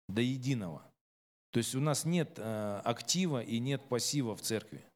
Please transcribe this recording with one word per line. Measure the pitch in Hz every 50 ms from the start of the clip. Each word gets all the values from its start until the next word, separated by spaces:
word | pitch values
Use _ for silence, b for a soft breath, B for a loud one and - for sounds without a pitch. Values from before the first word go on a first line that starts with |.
| _ -
до | 98 113
единого. | 120 127 135 131 123 139 135 113 95 85 76 69 - - _ _ _ _ _ _ _ _ _ _ _ _
То | - 120
есть | 113 - 131
у | 131
нас | 147 156 139 - -
нет, | 160 175 175 151 - - -
э, | 107 110 110 107 104 104 101 98 -
актива | 117 117 - - - - 180 185 165 143 120
и | 110 - 117 117
нет | 123 139 139 135 - -
пассива | 127 117 - - 147 143 123 110 98
в | -
церкви. | - - 110 104 - - 143 - - - _